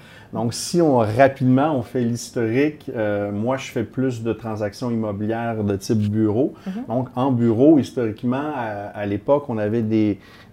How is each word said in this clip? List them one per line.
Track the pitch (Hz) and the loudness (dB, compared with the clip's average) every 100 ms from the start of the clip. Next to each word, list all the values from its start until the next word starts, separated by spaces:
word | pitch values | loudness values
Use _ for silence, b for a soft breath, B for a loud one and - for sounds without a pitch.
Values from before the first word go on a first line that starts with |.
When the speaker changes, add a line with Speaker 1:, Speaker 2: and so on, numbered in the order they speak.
| B B B | B B B
Speaker 1:
Donc, | 113 117 | -4 -4
si | - - 175 | -4 -2 2
on, | 165 127 | 4 4
rapidement, | 107 110 135 131 127 127 147 139 | 4 4 4 4 2 4 2 -2
on | |
fait | 110 131 | -4 -2
l'historique, | 117 117 - 131 113 117 147 147 - 127 | -2 -4 -6 -4 0 2 0 -2 -8 -4
euh, | 107 104 101 | -2 -2 -2
moi, | 101 113 131 | -4 -2 -4
je | - | -4
fais | 131 | -6
plus | 104 - 131 117 | -4 -2 -2 -2
de | 113 | -4
transactions | 104 113 107 104 101 127 | -4 -6 -6 -6 -4 -4
immobilières | 117 107 98 107 113 117 110 | -2 -2 -4 -4 -4 -4 -2
de | 104 98 | 0 -2
type | - 113 104 | 0 0 0
bureau. | 107 110 104 147 - - | 2 2 2 0 -4 -10
Speaker 2:
Mhm. | 190 262 | -8 -4
Speaker 1:
Donc, | 117 123 - | -4 -4 -2
en | 135 | 0
bureau, | 123 117 110 139 160 | 2 2 6 6 6
historiquement, | 120 - 113 104 123 127 151 143 | 4 -2 -4 -2 -2 -2 -2 -6
à, | 117 104 101 | -6 -8 -10
à | 104 104 | -6 -4
l'époque, | 101 - 147 - | -2 2 0 0
on | 110 | -2
avait | 107 113 | 0 0
des, | 110 110 107 98 B B B | 2 2 2 0 B B B